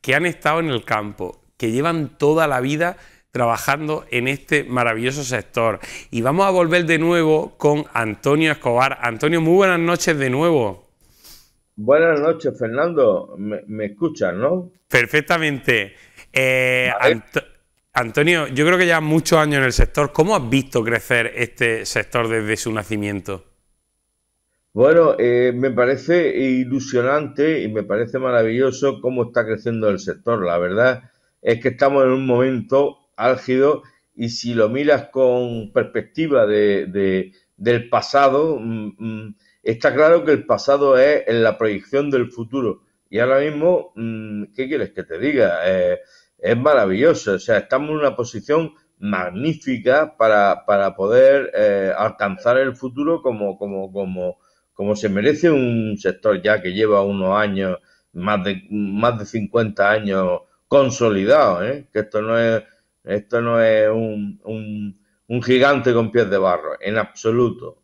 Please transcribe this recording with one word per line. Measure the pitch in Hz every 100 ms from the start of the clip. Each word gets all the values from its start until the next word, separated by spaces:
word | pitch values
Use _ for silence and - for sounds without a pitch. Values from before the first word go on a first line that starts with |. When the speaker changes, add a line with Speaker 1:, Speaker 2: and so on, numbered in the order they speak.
Speaker 1:
que | -
han | 139 175
estado | 156 151 160
en | 165
el | 123 -
campo, | 110 104 101 92 - _ _
que | 117
llevan | 117 160 165 139 _
toda | 143 160 156
la | 127
vida | 131 151 170 - - _ _
trabajando | 123 117 117 - 143 151 151 -
en | 123 127
este | 139 - 151 120
maravilloso | 123 117 110 123 139
sector. | 131 123 - - 113 98 - - -
Y | 117
vamos | 120 165 196
a |
volver | 185 170 175 165
de | 165
nuevo | 165 175 160 156 139 _
con | 147 147 151
Antonio | 120 110 101 139 147 160
Escobar. | 147 131 120 135 135
Antonio, | 120 113 151 170
muy | 160 180
buenas | 190 175
noches | 170 175 - 151
de | 135
nuevo. | 127 170 156 107 90 _ _ _ _ - - _ _ _ -
Speaker 2:
Buenas | 107 147 165 151
noches, | 151 165 143 -
Fernando. | 113 120 170 175 120 92 - 85
Me, | 104 104 -
me | 107 104
escuchas, | 104 165 156 95 90
¿no? | 135 185 175 _ _
Speaker 1:
Perfectamente. | 127 117 151 147 175 156 139 - 117 98 - - - -
Eh, | 131 131 131 127 127 127 120
Speaker 2:
Vale. | 123
Speaker 1:
Anto-, | 113 - 151 - _ _ _ _ -
Antonio, | 117 127 151 170 139
yo | 131 151
creo | 180
que | 180
llevas | 165
muchos | 156 156 156 165
años | 151 143
en |
el | 131
sector. | - - - 143
¿Cómo | - 165 208
has | 120
visto | 135 131 127
crecer | 113 117 - 120 113
este | - 117 - 120 113 101
sector | 117 104 123 113
desde | 113 107 107
su | 117
nacimiento? | 110 104 107 104 101 90 95 _ _ _ _ _ _ _ _ _ _ _ _ _
Speaker 2:
Bueno, | 101 135 170 156 -
eh, | 120 123 123 123
me | 131
parece | 120 123 139 156 175 156 107
ilusionante | 135 127 123 135 135 127 123 147 147 - 151 156
y | 104
me | 107
parece | 95 101 117 135
maravilloso | 127 120 113 117 135 127 139 104
cómo | 127 127 117
está | 120 110
creciendo | 107 117 113 107
el | 95
sector. | 95 - - 117
La | 87 85
verdad | 90 98 127 123 - _ _ _
es | - 113
que | 131
estamos | 120 139 139
en | 131
un | 131 131
momento | 123 131 127 113 135 139 - _ -
álgido | 117 131 - 127 139 151 - _ _
y | - 117
si | 117 120 117
lo | 110
miras | 127 147 139 -
con | 131 127 123 123 117 107
perspectiva | 135 - 113 - - 160 135 107
de, | 104 104 98 92
de, | 95 98 95 92 _ _ _
del | 104 117 117
pasado, | 113 - 143 139 135 160 139
mm, | 113 113 107 98
mm, | 110 110 110 104 _ _
está | - 113 151 127
claro | 156 170 160
que |
el | 139 -
pasado | 110 - 139 143 127
es | 139 147 -
en | 117
la | 113 107
proyección | 110 101 - 135 147
del | 135 120
futuro. | - 110 135 117 90 _ _ _
Y | 104
ahora | 127 135
mismo, | 151 147 160 180 - 104
mm, | 113 110 110 104 101
¿qué | - 131
quieres | 147 95
que | -
te | 90 82
diga? | 131 143 107 85
Eh, | 90 92 90 90 - _ _ _
es | - 117
maravilloso. | 139 139 98 95 151 151 110 95
O |
sea, | - 104
estamos | - 131 151
en | 156
una | 143 104
posición | 117 110 98 151 160 _ _ _
magnífica | 101 95 90 90 151 156 - 127 120 139 151 _
para, | 113 104 101 87 -
para | 101 98 92
poder, | 98 120 135 139 131 -
eh, | 107 101 95 82
alcanzar | 107 - 101 92 117 127
el | 135 127
futuro | 131 127 147 170
como, | 143 107 101 95
como, | 101 98 95
como, | 95 95 92 90 - _ _ _
como | - 101 104
se | 107
merece | 98 120 151 175
un | 147 123 117 110 101
sector | 95 - 110 95
ya | 104 107
que | 92
lleva | 95 107 101
unos | 101 98 92 101
años, | 107 98 95 90 _ _ _
más | 85 92 104
de, | 92 95 -
más | 104 101 101 117 113
de | 101
cincuenta | 113 101 117 110 98 101
años | 107 104 95 92 87 _ _ _
consolidado, | 139 135 - 117 101 98 151 123 87 104
¿eh? | 143 -
Que | 107
esto | 107 110
no | 110 113
es, | 117 113 - _ _ _ -
esto | 101 104 117
no | 117 117
es | 113 110 107
un, | 110 113 107 104 104
un, | 104 110 107 104 104 95 _ _ _
un | 120
gigante | 120 127 139 139 123
con | 117 110
pies | 117 104
de | 98
barro, | 95 87 78 -
en | 95 110
absoluto. | 104 - 113 113 120 95 80 -